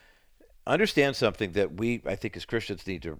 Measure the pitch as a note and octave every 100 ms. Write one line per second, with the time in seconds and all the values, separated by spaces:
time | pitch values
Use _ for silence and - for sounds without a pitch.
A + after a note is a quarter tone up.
0 | _ _ _ _ - - - D#3+ A3 D3+
1 | C#3 C3 A2 - G2+ F#2 F#2+ F2 A#2 A#2
2 | - G2 G#2+ A2 - A2+ - F#2 - F2
3 | E2